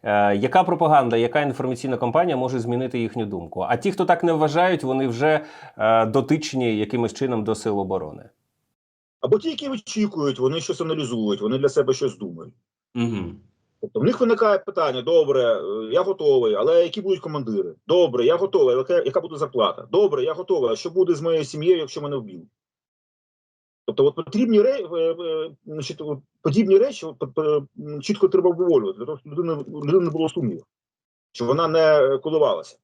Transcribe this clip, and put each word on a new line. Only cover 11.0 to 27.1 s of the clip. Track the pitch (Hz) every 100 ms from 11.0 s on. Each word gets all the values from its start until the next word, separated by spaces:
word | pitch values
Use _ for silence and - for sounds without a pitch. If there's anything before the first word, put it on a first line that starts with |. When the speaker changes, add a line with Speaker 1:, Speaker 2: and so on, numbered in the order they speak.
| 131 117 107 98
Speaker 2:
вони | 107 131
для | 139
себе | 147 135
щось | 131 139 -
думають. | 98 82 80 _ _ _ _
Speaker 1:
Мгм. | 120 117 107 85 - _ _ _ _
Speaker 2:
Тобто | - 110
в |
них | 156 247
виникає | 233 220 220 202
питання: | - - 151 127
«Добре, | 123 165 143 131
е, | 120 104 82 107 110
я | 151
готовий, | 185 190 151 135 113
але | 104 131 170
які | 175 214
будуть | 190 180
командири? | 160 151 117 104 87 78 -
Добре, | 175 165 120 151
я | 170
готовий, | 160 180 131 127
але |
яка, | 131 175 131
яка | 175
буде | 165 151
зарплата? | 143 123 101 - 123
Добре, | 180 202 143
я | 214
готовий, | 208 185 175 120
а | 110
що | 170
буде | 175 175 156
з |
моєю | 165 160 143
сім'єю, | 151 160 175
якщо | 143 156
мене | 143 139
вб'ють?» | 107 87 - _ _ _ _ _ _ _ _ _ _ _ _ _ -
Тобто | - 139
от | 147
потрібні | 160 208 240 208
ре-, | 240 277 170
е, | 170 165 165
е, | 170 160 160 147 -
значить, | 151 139 156
от | 151 139 _ _
подібні | 160 156 208 190
речі | 262 -
от, | 160